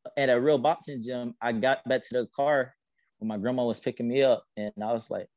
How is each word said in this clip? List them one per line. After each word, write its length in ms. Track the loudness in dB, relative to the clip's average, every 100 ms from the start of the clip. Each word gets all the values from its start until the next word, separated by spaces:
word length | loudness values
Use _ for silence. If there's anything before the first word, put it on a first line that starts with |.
| -8 0
at 140 | 4
a 100 | 4
real 200 | 4 4
boxing 420 | 2 0 -4 -10
gym, 320 | -8 -6 -8 -6
I 100 | -4
got 300 | 0 2 2 0
back 120 | -2
to 180 | 0 -4
the 80 | -4
car 480 | -2 0 2 0 _ _ _ _ _
when 100 | -6
my 100 | -4
grandma 280 | -2 0 -2
was 140 | -2
picking 280 | -4 -4 -2
me 140 | 2
up, 220 | 4 2 -2 -8
and 160 | -8 -6
I 140 | -4
was 160 | -4 -4
like 160 | -8 -10